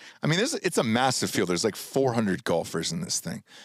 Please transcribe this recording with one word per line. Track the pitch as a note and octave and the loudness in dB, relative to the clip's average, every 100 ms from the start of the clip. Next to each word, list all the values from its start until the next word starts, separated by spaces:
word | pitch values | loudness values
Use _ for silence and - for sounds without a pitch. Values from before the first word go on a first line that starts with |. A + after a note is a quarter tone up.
| - - | -20 -4
I | D3 | 0
mean, | E3+ | 2
there's, | B3+ - | 0 0
it's | F3+ A3+ | 0 2
a | |
massive | A#2+ A2+ C3 - F#2+ | 2 4 2 2 0
field. | - F#2 | 0 2
There's, | F2 | 2
like, | G#2+ - | 0 -2
four | - C3+ C3+ | -2 2 2
hundred | A#2 G#2 F2+ | 2 0 0
golfers | - E2+ E2 - D#2+ | 0 0 0 -4 -4
in | E2 | -6
this | F2 - | -4 -6
thing. | - A#2 - - | -6 -10 -14 -20